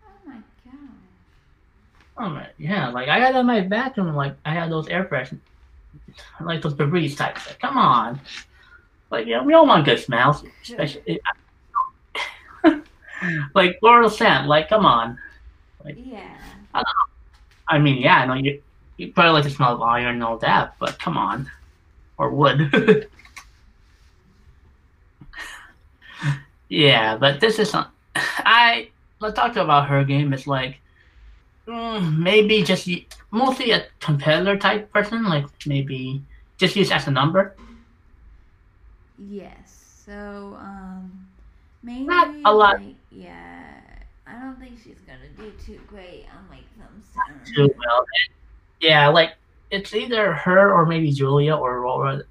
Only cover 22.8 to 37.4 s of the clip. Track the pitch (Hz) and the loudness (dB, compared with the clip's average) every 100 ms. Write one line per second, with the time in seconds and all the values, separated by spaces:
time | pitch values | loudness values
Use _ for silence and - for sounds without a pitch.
22.8 | 143 143 - _ - - - _ _ _ | 4 2 0 _ -20 -20 -20 _ _ _
23.8 | _ _ _ _ _ _ _ _ _ _ | _ _ _ _ _ _ _ _ _ _
24.8 | _ _ _ _ - - - - - _ | _ _ _ _ -20 -18 -18 -18 -20 _
25.8 | _ _ - - 151 139 - _ _ 170 | _ _ -20 -8 -4 -4 -8 _ _ 2
26.8 | 143 120 110 110 139 139 226 220 208 - | 4 4 2 2 0 2 0 2 0 -2
27.8 | - _ _ - - - - 226 233 233 | -6 _ _ -6 -6 -2 4 6 4 2
28.8 | 220 _ _ _ 214 208 240 208 160 143 | -6 _ _ _ -8 -2 -2 -2 2 2
29.8 | 139 139 139 139 147 135 143 135 127 127 | 4 0 0 0 0 -4 -4 -4 -4 -10
30.8 | _ _ _ _ - - _ _ - 233 | _ _ _ _ -20 -20 _ _ -14 -10
31.8 | 226 220 175 156 170 214 208 214 175 185 | -8 -4 -2 -2 2 4 4 2 2 -2
32.8 | - 175 - - _ 214 269 262 254 - | -2 -10 -10 -20 _ -2 0 0 -2 -2
33.8 | - _ - 147 147 156 185 196 196 214 | -4 _ -4 -2 0 0 0 0 0 -2
34.8 | - 208 208 233 220 151 143 _ 151 139 | -2 -2 -2 -4 -2 -2 -4 _ -6 -6
35.8 | 135 131 131 135 - - _ _ 185 208 | -4 -8 -8 -10 -12 -20 _ _ -2 0
36.8 | 180 165 147 139 147 185 | 0 -2 -2 0 0 0